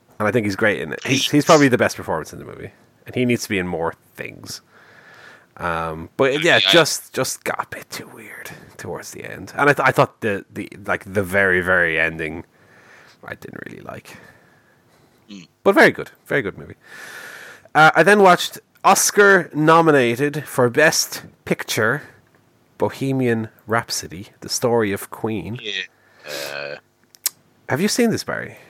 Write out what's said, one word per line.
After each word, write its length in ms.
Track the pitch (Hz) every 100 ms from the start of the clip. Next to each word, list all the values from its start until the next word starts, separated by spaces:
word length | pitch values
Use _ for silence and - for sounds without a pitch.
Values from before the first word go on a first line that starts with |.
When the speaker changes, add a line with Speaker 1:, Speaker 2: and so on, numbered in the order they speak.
| _ -
Speaker 1:
and 100 | 107
I 20 |
think 160 | 120 104
he's 100 | 95
great 240 | 110 76
in 120 | 78
it. 120 | -
He's, 260 | - 131 -
he's 140 | 147
probably 240 | 143 156 139
the 100 | 117
best 180 | 104 -
performance 360 | 98 82 76
in 60 | -
the 60 |
movie, 260 | - - - - _ _ -
and 80 |
he 100 | 123
needs 180 | 123 120
to 40 | -
be 100 | 101
in 80 | 90
more 280 | 85 82 - _
things. 460 | - - - 110 - _ _ _ _ - - - - _ -
Um, 520 | 85 82 82 80 87 -
but 260 | 135 143
yeah, 120 | 170 120
Speaker 2:
I 40 | -
Speaker 1:
just, 400 | 170 151 - -
just 300 | - 131 -
got 180 | - -
a 60 | -
bit 220 | - -
too 160 | - -
weird 420 | - 107 - - - - -
towards 340 | 98 - -
the 140 | -
end, 280 | - - - -
and 120 | 143
I, 20 |
th-, 160 | 139 131
I 20 |
thought 300 | 131 139 _
the, 240 | 113 98 -
the, 160 | 110 95 - 101
like, 180 | 90 101
the 100 | 98
very, 360 | 92 98 98 90
very 380 | 90 92 85 80
ending, 460 | 80 80 80 82 - _ _ _ _ - _ _
I 100 | -
didn't 260 | - - - -
really 140 | -
like. 340 | - - - - - _ _ _ _ _ _ _ _ _ _
Speaker 2:
Mm. 200 | 101 - _
Speaker 1:
But 100 | 196
very 160 | 247 208
good, 200 | - - - -
very 160 | 143
good 140 | 98 -
movie. 180 | 82 - _ - - - - - - - _
Uh, 160 | 147 156 -
I 60 |
then 160 | 170 208
watched 380 | 190 175 - - - _
Oscar 680 | 175 190 - 208 202 190 151
nominated 920 | 147 156 165 160 143 143 120 147 147
for 260 | 131 - 123
Best 540 | 123 156 - - - - _
Picture, 580 | - 160 - - 110 143 - _ _ _ _ _ _ -
Bohemian 680 | 104 - 135 131 123 113 110 _ -
Rhapsody, 600 | 113 - - - 85 104 _
The 80 | -
Story 440 | - 123 117 107
of 180 | 98 -
Queen. 480 | - 113 107 85 120
Speaker 2:
Yeah. 120 | 110 98 92 _ _ _ 73 71 69
Uh, 240 | 71 71 71 _ _ _ _ - - _ _ -
Speaker 1:
Have 120 | 127
you 80 | 208
seen 220 | - 233
this, 120 | 123
Barry? 340 | - 57 - - -